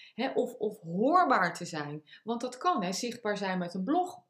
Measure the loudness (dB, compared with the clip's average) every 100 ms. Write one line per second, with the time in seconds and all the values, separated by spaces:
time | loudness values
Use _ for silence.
0 | -12 -4 -2 0 0 -2 -4 -4 -4 2
1 | 4 6 6 4 4 0 -6 -6 -6 -8
2 | -14 -10 -6 -4 -6 -2 0 2 0 -2
3 | -4 -4 -4 -2 -2 -2 -4 -4 0 0
4 | 0 -6